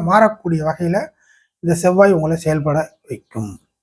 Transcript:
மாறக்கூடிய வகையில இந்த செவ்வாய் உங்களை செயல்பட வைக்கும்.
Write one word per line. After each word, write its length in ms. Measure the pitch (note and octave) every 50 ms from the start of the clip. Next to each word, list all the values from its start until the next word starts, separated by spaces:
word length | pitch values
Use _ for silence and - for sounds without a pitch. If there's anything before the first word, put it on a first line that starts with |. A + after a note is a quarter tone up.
| E3+ E3+
மாறக்கூடிய 540 | G3 G#3+ A3 G#3+ G#3+ - - F3 E3+ D#3 D3+
வகையில 340 | D#3 D#3+ E3 F3 E3+ F3+ G#3+ D4+ - _ _ _ _ _ _ _ _ _ _
இந்த 120 | - E3+ E3
செவ்வாய் 400 | E3+ F3+ F3+ F3+ F#3+ G3 G3+ F#3+
உங்களை 200 | D#3+ D#3 D#3+ E3 D#3+
செயல்பட 360 | - D#3 D#3 D3+ C#3+ D3+ C#3+ D#3 D#3 - _ _ _
வைக்கும். 440 | D3 B2 - - _ - A2+ G#2+ G2+ F2+ - _ _ _ _